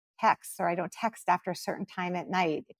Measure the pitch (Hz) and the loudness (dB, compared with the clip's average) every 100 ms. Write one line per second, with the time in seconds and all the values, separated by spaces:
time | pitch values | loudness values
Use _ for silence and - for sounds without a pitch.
0 | _ - 220 - - - 180 175 175 - | _ 0 4 4 0 -4 0 0 -2 -2
1 | 226 - - 175 - 175 - - 196 - | -4 -2 0 0 0 -6 -4 -6 -6 -6
2 | 175 180 160 185 175 151 - - | -4 -4 0 2 2 0 -4 -8